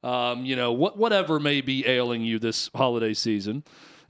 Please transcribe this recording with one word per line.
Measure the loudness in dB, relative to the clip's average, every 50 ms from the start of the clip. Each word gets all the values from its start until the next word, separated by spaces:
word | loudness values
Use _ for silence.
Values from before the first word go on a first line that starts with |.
| -6
Um, | -4 -2 -2 -2 -2 -2 -4 -4
you | -2 -2
know, | 0 0 2
what, | 2 2 2 0 0 0
whatever | 2 2 2 2 2 2 0 0
may | 2 2 0 0
be | 0 -2 -2 0 2 2
ailing | 2 2 2 0 -2 -2
you | -2 -2 -2 0
this | -2 -2 -2 -4 -6 -4 0
holiday | 2 2 2 2 2 0 -2 -2
season. | -2 -2 -2 -2 -2 -2 -4 -6 -6 -8 _ -20 -20 -20 -20 -20 -20 -6